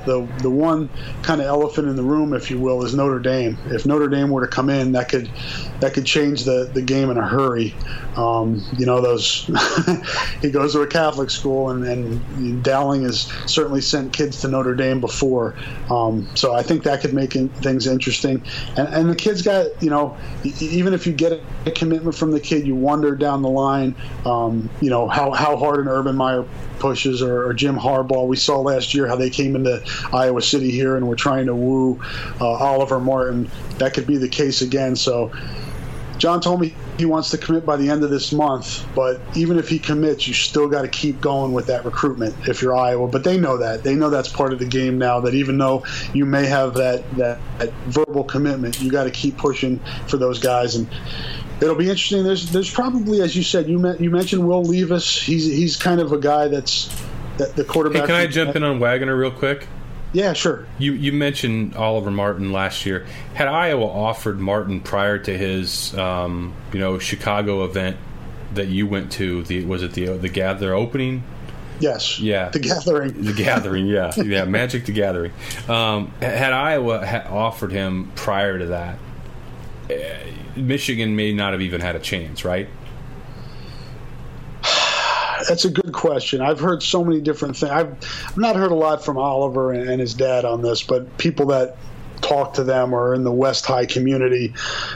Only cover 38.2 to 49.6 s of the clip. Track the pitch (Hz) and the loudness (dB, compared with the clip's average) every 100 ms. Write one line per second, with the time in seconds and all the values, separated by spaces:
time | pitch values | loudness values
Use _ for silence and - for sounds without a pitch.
38.2 | - 147 127 131 - - - - 131 127 | 0 2 2 0 -4 -8 -4 0 2 0
39.2 | - - 165 170 - 160 - 151 156 143 | -2 0 2 2 2 0 0 2 2 2
40.2 | 117 117 - 151 147 147 131 - 151 135 | 0 0 0 2 2 2 -2 -2 -2 0
41.2 | 147 139 135 123 120 123 120 - 147 123 | 0 0 0 0 0 -2 -2 0 0 0
42.2 | 110 - - 120 127 127 123 123 123 127 | -4 -2 -2 0 2 4 4 2 0 2
43.2 | 180 185 156 127 117 113 135 139 151 143 | 2 4 2 2 0 -2 2 2 4 2
44.2 | 127 - 135 131 123 131 131 127 123 123 | 0 0 0 0 -2 0 0 0 2 2
45.2 | 123 135 135 135 135 131 - - - 139 | 2 0 2 2 2 0 -2 -8 -4 0
46.2 | 139 139 135 139 131 123 127 123 - 131 | 2 2 2 2 2 2 0 0 -2 -2
47.2 | 120 120 - - 120 - 127 139 156 143 | -2 -2 -8 -6 -6 -6 -2 0 2 0
48.2 | - 135 147 135 123 120 131 139 127 127 | -2 0 0 0 -2 -2 0 0 0 -2
49.2 | 139 - 147 131 | -4 0 -2 0